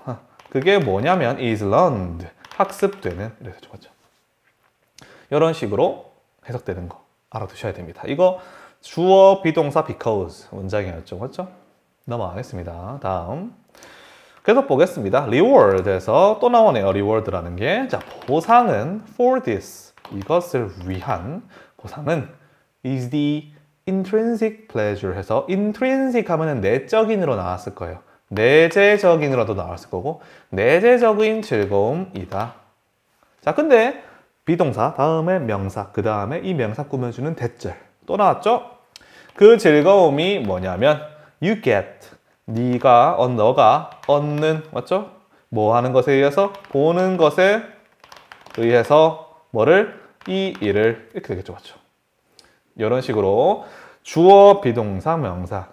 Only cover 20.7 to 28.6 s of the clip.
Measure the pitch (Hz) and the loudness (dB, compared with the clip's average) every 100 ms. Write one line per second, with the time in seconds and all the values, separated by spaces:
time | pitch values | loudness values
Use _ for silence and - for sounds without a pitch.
20.7 | 92 90 92 135 90 101 185 - - _ | -10 -10 -10 -8 -8 -8 -14 -16 -20 _
21.7 | _ - 151 147 165 - - _ _ _ | _ -18 -12 -6 -6 -8 -18 _ _ _
22.7 | _ 127 131 123 147 147 151 151 _ _ | _ -8 -6 -4 -4 -2 -4 -8 _ _
23.7 | _ - 190 185 214 233 226 220 220 _ | _ -6 -4 -2 -2 -2 -2 -4 -6 _
24.7 | 117 104 98 95 95 95 113 - 190 208 | -4 -4 -4 -6 -6 -2 -4 -2 -4 -4
25.7 | 202 262 269 269 240 190 156 160 127 95 | -4 -2 -2 0 -2 -2 -4 -2 -2 -2
26.7 | 131 - 220 220 208 160 104 90 90 - | -2 0 0 0 -2 -2 -2 -4 -8 -10
27.7 | - 85 87 _ _ - 101 117 156 | -12 -14 -14 _ _ -10 0 4 6